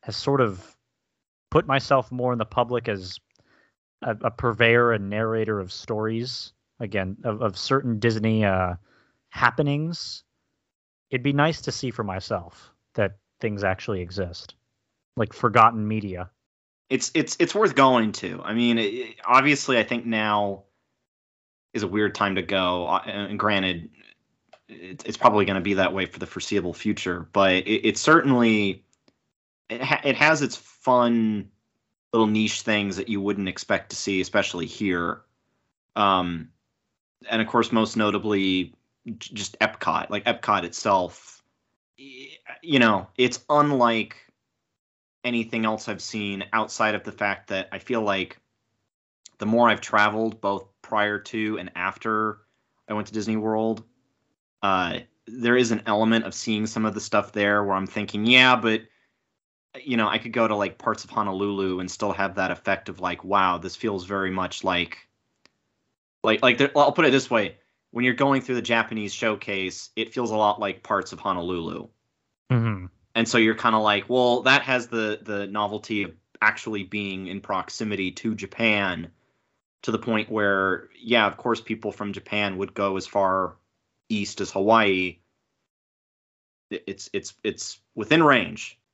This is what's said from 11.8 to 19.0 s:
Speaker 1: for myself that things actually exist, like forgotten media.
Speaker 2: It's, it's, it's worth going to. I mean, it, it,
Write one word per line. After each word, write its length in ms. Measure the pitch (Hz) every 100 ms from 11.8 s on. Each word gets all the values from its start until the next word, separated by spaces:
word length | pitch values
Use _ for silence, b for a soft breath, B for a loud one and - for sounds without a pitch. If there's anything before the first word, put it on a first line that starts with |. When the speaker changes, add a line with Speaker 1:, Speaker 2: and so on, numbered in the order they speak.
| 131
Speaker 1:
for 120 | 113
myself 680 | 107 95 - 101 85 - - _ _ -
that 220 | 98 101 _ _
things 220 | 117 101
actually 380 | 98 92 - 98
exist, 540 | 87 90 90 87 - - _ _ _ _ _ -
like 160 | 110
forgotten 540 | - 120 110 113 117 107
media. 420 | 110 104 90 90 _ _ _ _ _ _
Speaker 2:
It's, 220 | 131 -
it's, 220 | 160 151 -
it's 140 | 170
worth 220 | 202 214 135
going 380 | 135 123 110
to. 280 | - 92 -
I 100 | 95
mean, 240 | 110 120 117
it, 160 | 107
it, 220 | 117